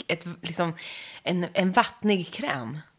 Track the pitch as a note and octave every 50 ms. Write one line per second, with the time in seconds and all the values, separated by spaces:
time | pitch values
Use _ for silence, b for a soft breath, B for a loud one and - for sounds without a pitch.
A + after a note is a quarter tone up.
0 | - - F3 E3 - F3 E3+ - - E3 D#3+ - F3 E3+ D#3+ B B B B B
1 | B B B B B - F3+ F3 F3 E3 - G3 F#3 F#3+ F#3 A#3+ A3+ - - -
2 | - G#3 G3+ F#3 E3+ - - G#3+ C4 D4 C#3 C3 A#2+ A2+ C#3 D3+ - - _